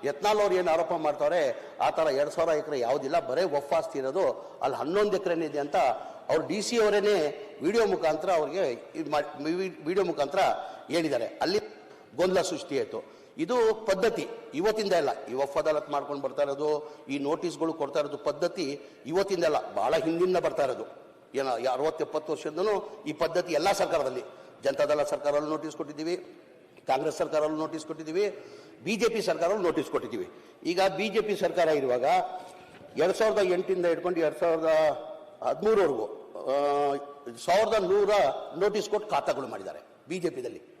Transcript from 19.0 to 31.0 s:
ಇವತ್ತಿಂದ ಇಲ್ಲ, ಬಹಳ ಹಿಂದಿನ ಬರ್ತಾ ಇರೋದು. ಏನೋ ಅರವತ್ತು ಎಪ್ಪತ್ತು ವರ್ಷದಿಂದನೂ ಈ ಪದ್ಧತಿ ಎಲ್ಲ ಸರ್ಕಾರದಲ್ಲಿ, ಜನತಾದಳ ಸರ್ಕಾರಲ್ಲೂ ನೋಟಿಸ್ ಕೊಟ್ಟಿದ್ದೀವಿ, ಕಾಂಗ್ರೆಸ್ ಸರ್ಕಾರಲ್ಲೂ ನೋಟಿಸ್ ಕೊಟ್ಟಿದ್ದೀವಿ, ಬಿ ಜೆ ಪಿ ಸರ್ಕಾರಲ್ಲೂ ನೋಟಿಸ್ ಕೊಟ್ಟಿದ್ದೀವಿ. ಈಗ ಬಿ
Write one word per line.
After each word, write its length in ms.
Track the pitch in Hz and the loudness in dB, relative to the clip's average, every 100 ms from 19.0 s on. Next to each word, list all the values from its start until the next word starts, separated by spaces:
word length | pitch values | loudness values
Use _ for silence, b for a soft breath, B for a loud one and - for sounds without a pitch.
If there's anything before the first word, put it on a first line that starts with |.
| 131 | -4
ಇವತ್ತಿಂದ 380 | 175 196 185 | -2 0 2
ಇಲ್ಲ, 300 | 165 139 - | 2 2 -2
ಬಹಳ 220 | - 110 160 | -2 2 2
ಹಿಂದಿನ 440 | 160 165 185 180 | 2 2 4 4
ಬರ್ತಾ 240 | 151 - | 2 0
ಇರೋದು. 420 | 135 110 113 - - - - 127 | 0 -2 -8 -14 -20 -20 -8 -4
ಏನೋ 160 | 135 | -2
ಅರವತ್ತು 540 | 117 127 127 151 156 151 | 0 0 0 -2 -2 -4
ಎಪ್ಪತ್ತು 260 | 151 151 | -4 -4
ವರ್ಷದಿಂದನೂ 720 | 151 123 160 208 196 - - 151 | -4 -4 -2 0 0 -4 -10 -10
ಈ 60 | |
ಪದ್ಧತಿ 400 | 147 160 165 175 | -2 0 0 0
ಎಲ್ಲ 180 | 147 180 | 0 2
ಸರ್ಕಾರದಲ್ಲಿ, 520 | 196 175 160 131 127 - B B - | 2 2 2 0 -4 -10 B B -4
ಜನತಾದಳ 400 | 135 135 143 151 | -2 2 2 2
ಸರ್ಕಾರಲ್ಲೂ 460 | 139 143 147 147 151 | 2 0 2 0 0
ನೋಟಿಸ್ 260 | 156 156 - | -4 -4 -8
ಕೊಟ್ಟಿದ್ದೀವಿ, 400 | 147 147 160 180 - - - - - - - | -8 -6 -4 -4 -6 -20 -20 -20 -20 -14 0
ಕಾಂಗ್ರೆಸ್ 300 | 135 156 147 | 0 0 -2
ಸರ್ಕಾರಲ್ಲೂ 400 | 156 151 151 156 | 0 2 0 0
ನೋಟಿಸ್ 280 | 156 160 151 | -4 -6 -8
ಕೊಟ್ಟಿದ್ದೀವಿ, 540 | 156 156 165 202 - B B B B | -10 -4 0 -2 -2 B B B B
ಬಿ 120 | 135 214 | -4 0
ಜೆ 140 | 220 | 2
ಪಿ 120 | 226 | 0
ಸರ್ಕಾರಲ್ಲೂ 400 | 180 156 170 214 | -2 0 0 2
ನೋಟಿಸ್ 280 | 175 160 135 | 0 0 -2
ಕೊಟ್ಟಿದ್ದೀವಿ. 400 | 143 117 113 90 B B B | -4 -4 -6 -8 B B B
ಈಗ 160 | - 175 190 | -4 2 2
ಬಿ 120 | 175 | 0